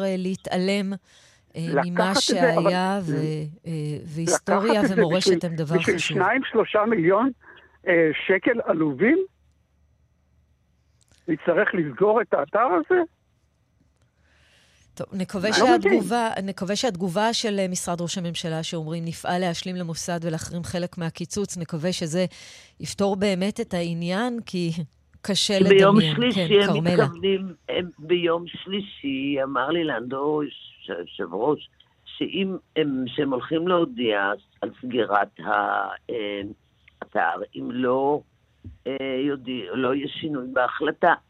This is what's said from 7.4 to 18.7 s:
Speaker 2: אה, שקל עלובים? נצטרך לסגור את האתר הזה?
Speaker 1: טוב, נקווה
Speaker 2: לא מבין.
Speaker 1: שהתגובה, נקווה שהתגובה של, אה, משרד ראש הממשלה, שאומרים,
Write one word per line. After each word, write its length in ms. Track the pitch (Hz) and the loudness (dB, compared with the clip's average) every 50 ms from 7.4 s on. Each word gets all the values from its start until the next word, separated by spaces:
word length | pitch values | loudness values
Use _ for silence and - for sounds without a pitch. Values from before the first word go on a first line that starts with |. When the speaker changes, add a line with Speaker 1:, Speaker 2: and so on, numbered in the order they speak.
| _ - - - - _ _ _ - 190 | _ -20 -20 -20 -20 _ _ _ 0 2
Speaker 2:
אה, 220 | 175 170 165 156 135 - - | 4 4 4 4 2 0 0
שקל 340 | - 185 190 - 262 233 226 - | 2 2 2 4 2 2 2 0
עלובים? 540 | 233 185 156 156 147 131 127 190 247 330 381 381 - _ _ _ _ _ _ _ _ _ _ _ _ _ _ _ _ _ _ _ _ _ _ _ _ _ _ _ _ _ _ _ _ _ _ _ _ _ _ _ 170 | 0 0 2 0 0 2 2 4 4 4 4 2 -2 _ _ _ _ _ _ _ _ _ _ _ _ _ _ _ _ _ _ _ _ _ _ _ _ _ _ _ _ _ _ _ _ _ _ _ _ _ _ _ -4
נצטרך 400 | 156 - - 175 156 185 208 - - | -4 -2 0 0 2 2 2 0 0
לסגור 460 | 180 156 143 117 165 196 208 214 240 | -2 -2 -2 0 2 2 4 4 2
את 140 | 190 - 196 | 2 0 0
האתר 240 | 156 139 - - 208 240 302 359 330 294 | -2 0 0 0 2 2 2 2 0 0
הזה? 160 | - 370 359 330 - _ _ _ _ _ _ _ _ _ _ _ _ _ _ _ _ _ _ _ _ _ _ _ _ _ _ _ _ _ _ _ _ _ _ _ _ - | 2 2 2 2 0 _ _ _ _ _ _ _ _ _ _ _ _ _ _ _ _ _ _ _ _ _ _ _ _ _ _ _ _ _ _ _ _ _ _ _ _ -14
Speaker 1:
טוב, 120 | - - - | -14 -12 -8
נקווה 380 | 190 185 180 - 208 185 - 220 | -6 -8 -6 -6 -4 -2 0 2
Speaker 2:
לא 160 | - - - | 4 4 6
מבין. 160 | - 349 330 | 6 6 6
Speaker 1:
שהתגובה, 460 | - 392 381 226 190 180 240 240 226 226 - - | 4 4 2 2 2 0 0 0 0 -2 -4 -4
נקווה 340 | 190 196 180 - 190 175 208 | -6 -6 -6 -6 -4 -4 -2
שהתגובה 560 | - 262 247 175 165 196 180 160 208 214 233 | -2 -2 -2 -2 -2 -4 -2 0 0 0 0
של, 260 | 226 - 240 214 202 196 | 0 0 -2 -2 0 0
אה, 100 | 190 180 | -2 -2
משרד 320 | 180 - - 185 175 170 | -2 -4 -4 -4 -4 -4
ראש 180 | 175 165 - 196 | -4 -4 -4 -4
הממשלה, 440 | 170 175 165 - - 165 160 160 | -6 -6 -6 -6 -6 -4 -4 -4
שאומרים, 420 | 160 - | -6 -6